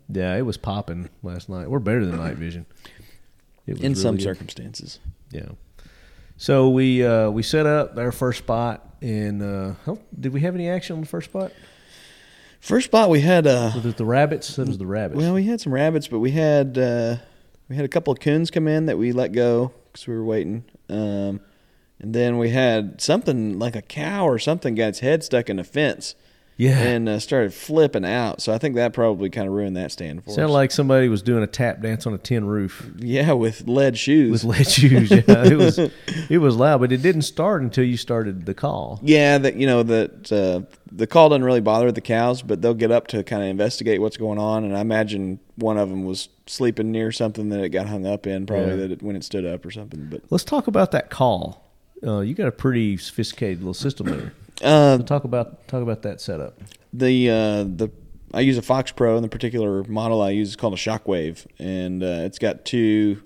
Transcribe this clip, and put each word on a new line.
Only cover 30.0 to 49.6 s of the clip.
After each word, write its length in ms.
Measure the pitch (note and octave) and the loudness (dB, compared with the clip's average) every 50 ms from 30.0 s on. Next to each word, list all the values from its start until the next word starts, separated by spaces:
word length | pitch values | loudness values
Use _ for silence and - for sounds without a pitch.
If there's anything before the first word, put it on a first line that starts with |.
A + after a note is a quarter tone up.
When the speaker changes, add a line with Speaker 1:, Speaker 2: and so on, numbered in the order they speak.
| F2 D#2 D2+ F2+ - | -10 -10 -10 -12 -12
Speaker 2:
for 60 | - | -6
Speaker 1:
Sounded 160 | G#2 - D3+ | -2 0 2
Speaker 2:
us. 40 | D3+ | 4
Speaker 1:
like 200 | D3 C#3 C#3 C3 | 4 4 4 2
somebody 360 | - - C#3+ C3+ C3 C3 B2+ B2 | 2 0 2 4 4 4 4 4
was 140 | A2 G2 | 2 0
doing 220 | F#2 B2 A#2+ A2+ G#2+ | 0 2 2 2 0
a 20 | |
tap 340 | G2+ - - B2 A#2 - F#2 | -2 -2 -2 -2 -2 -2 -4
dance 220 | G#2+ A2 A2+ A2 - | -4 -4 -4 -4 -4
on 100 | A#2 G#2 | -6 -8
a 40 | F#2 | -6
tin 280 | - - B2+ A2+ G#2 | -4 -2 -2 0 0
roof. 440 | G2+ G#2 G#2 G2 F#2 - - - - - F2 | 0 -2 -2 -2 -4 -6 -10 -18 -16 -14 -10
Speaker 2:
Yeah, 320 | A#2+ A#2+ A#2+ C#3 D3 E3 C#3+ | -6 -2 0 2 2 2 2
with 340 | B2 A2+ A2+ A2 - - A#2+ | 2 2 0 -2 -4 -4 -2
lead 280 | A#2+ C#3 C#3 C3+ A#2 | 2 2 2 2 2
shoes. 480 | - - C3+ D3 D#3 C#3 A#2 A#2 A2 - | 0 0 4 6 6 6 6 4 2 0
Speaker 1:
With 140 | A#2 A2+ F2 | 2 2 4
lead 80 | C#3 - | 4 4
shoes, 400 | - - B2+ C3+ C3 B2 A#2 G#2 | 6 6 6 8 8 6 6 8
yeah. 140 | G#3 D3+ A2 - - A#2 B2 | 6 6 8 8 8 8 8
It 100 | - D#3 | 8 8
was, 220 | D3+ F#3 E3 D#3+ F3+ | 8 6 4 4 4
Speaker 2:
<laughs> 500 | E3 - - - - - F3+ E3 D#3+ C#3+ | 0 -2 -2 -8 -12 -10 -8 -6 -2 2
Speaker 1:
it 100 | D#3 F3 | 2 4
was 180 | D#3 C3+ A#2 | 4 4 4
loud, 240 | A2+ B2+ D3+ D3 B2+ | 6 4 4 4 4
but 100 | B2 B2 | 2 2
it 100 | B2+ B2+ | 2 2
didn't 220 | C3+ F3+ F3+ D#3 | 2 2 2 2
start 400 | C#3+ - - - D#3+ G3+ G#3+ D#3+ | 0 -2 -2 -2 0 0 0 0
until 220 | C3 A#2 - B2+ B2+ | -2 -2 0 0 0
you 120 | B2 B2 | 0 0
started 480 | A2+ - - A#2+ A2+ A2 G2+ F#2+ F#2 E2 | -2 -4 -4 -2 -2 -2 -4 -6 -8 -6
the 100 | G2 G2 | -8 -8
call. 440 | - - C#3+ - G2 D2 A#1 - G#2 A2 | -6 -6 -6 -6 -6 -8 -8 -10 -2 4
Speaker 2:
Yeah, 340 | D3+ D3+ D3+ D3 C#3+ C#3+ C#3 | 4 6 6 6 6 4 4
that, 160 | C3+ C3+ - | 4 2 0
you 140 | A2 C3+ C3+ | 2 2 4
know, 160 | B2 A#2+ A#2 | 4 4 4
that, 480 | A2+ A2+ A2 G2+ - - - - - | 4 2 2 2 0 -4 -10 -6 -2
uh, 300 | A2 G2+ F#2+ F#2 F2+ F2+ G2 - - - - - | 0 0 2 0 0 -2 -4 -8 -16 -20 -20 -12
the 160 | - F2 A2 | -6 -4 -2
call 220 | - - E3 D#3+ D3+ | 2 6 8 8 8
doesn't 160 | D3+ C3+ B2+ | 6 4 2
really 160 | B2+ B2+ A#2+ | 2 2 2
bother 320 | G#2 G#2+ G#2+ A2+ A#2+ B2 | 2 2 2 2 2 2
the 80 | A2 A2 | 0 -2
cows, 420 | - - A2+ A2+ A#2 B2 B2+ B2+ | -2 -2 0 0 0 0 -2 -2
but 180 | - - G#2+ E2+ | -4 -4 -4 0
they'll 140 | G2+ A#2 A#2 | 0 0 0
get 160 | A2 A#2 A2 | 2 2 2
up 160 | A#2 A#2+ - - | 2 2 0 -2
to 140 | - G#2+ | -4 -6
kinda 220 | G2 - A#2+ G2+ G2+ | -4 -4 -4 -4 -4
investigate 560 | F#2+ F#2+ G2 G2+ A#2 - - A2+ A2+ G#2+ F#2 | -2 -2 0 -2 -2 -2 -2 -2 0 0 0
what's 160 | G#2+ A2 - | 0 -2 -4
going 240 | - A2+ A2 G#2 G#2 | -4 -6 -4 -4 -2
on. 240 | G#2 G#2+ A2 A2 A2 | -2 -2 -2 -2 -2
And 120 | G2+ G2 | -4 -4
I 40 | G2+ | -2
imagine 580 | G#2+ A2+ A2 G#2+ A2 G#2 G#2 G2 F#2+ F#2+ F#2+ G2 _ _ - | -2 0 0 0 0 -2 -2 -4 -4 -6 -8 -10 _ _ -8
one 240 | - A2+ A2 G#2+ G#2 | -4 -2 0 0 0
of 100 | G2+ F#2+ | 0 -2
'em 140 | F#2+ F#2+ F#2+ | -2 -6 -6
was 220 | F#2 F#2 G2 - - _ _ _ - | -6 -6 -8 -10 -12 _ _ _ -12
sleeping 420 | - - C3 A#2+ G#2+ - G#2+ A2+ | -6 -2 -2 0 0 -2 -2 -4
near 220 | A2+ A2+ A2 A2 | -2 -2 -4 -4
something 380 | A2+ - A#2 A2 G#2 A2 G#2+ G#2+ | -4 -2 -4 -4 -4 -4 -6 -4
that 100 | G2+ G2+ | -4 -4
it 80 | F#2+ F2 | -4 -2
got 180 | F2+ F#2 G2 | -2 -4 -4
hung 180 | G#2 G#2+ G2+ F#2+ | -4 -6 -6 -4
up 220 | G2 G#2 G2+ - | -4 -4 -4 -4
in, 200 | G2+ F#2+ F#2+ F#2+ | -6 -6 -6 -6
probably 240 | G2 G#2+ G2 F#2+ F#2 | -4 -2 -2 -2 -2
Speaker 1:
Yeah. 60 | F#2 F#2+ | -2 -4
Speaker 2:
that 120 | F#2+ F#2+ | -4 -6
it, 120 | F2+ - - | -8 -8 -8
when 100 | G#2 G2 | -8 -8
it 80 | F#2 | -10
stood 240 | - - - G2 F2+ | -10 -8 -8 -6 -6
up 180 | F2 E2+ F2 | -6 -8 -8